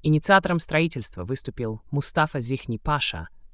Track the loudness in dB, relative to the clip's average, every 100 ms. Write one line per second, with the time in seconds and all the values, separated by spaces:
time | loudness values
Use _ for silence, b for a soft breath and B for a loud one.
0 | 2 2 6 6 4 0 2 2 0 0
1 | -6 -6 -4 -4 -4 -6 -6 -6 -6 0
2 | 0 2 0 0 -2 -4 -4 -6 -2 -2
3 | -2 -6 -10 -16 -20